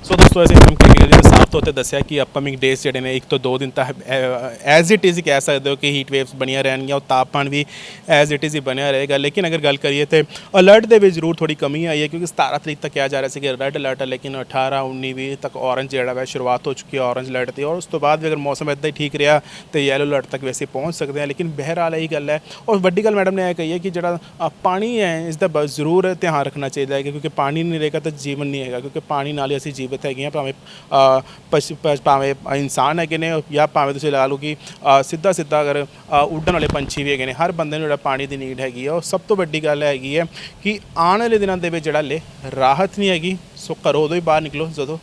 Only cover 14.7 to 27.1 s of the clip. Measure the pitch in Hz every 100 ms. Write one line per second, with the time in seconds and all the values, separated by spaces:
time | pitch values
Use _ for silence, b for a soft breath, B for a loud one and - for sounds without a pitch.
14.7 | 135 131 131 131 131 135 139 139 - 127
15.7 | 127 135 131 123 127 131 143 127 123 151
16.7 | 131 - 135 127 123 131 127 127 127 143
17.7 | 175 - 156 143 156 160 151 143 135 151
18.7 | 143 151 143 147 147 143 151 B B B
19.7 | 160 139 135 143 139 127 135 127 123 139
20.7 | 131 151 165 143 139 147 143 175 143 143
21.7 | 165 165 160 160 151 143 151 B B -
22.7 | 202 180 180 220 208 190 190 180 175 160
23.7 | 175 185 175 175 170 B B 165 - 185
24.7 | 185 226 240 190 160 165 156 190 151 147
25.7 | 147 151 175 185 175 180 151 139 143 139
26.7 | 143 135 139 139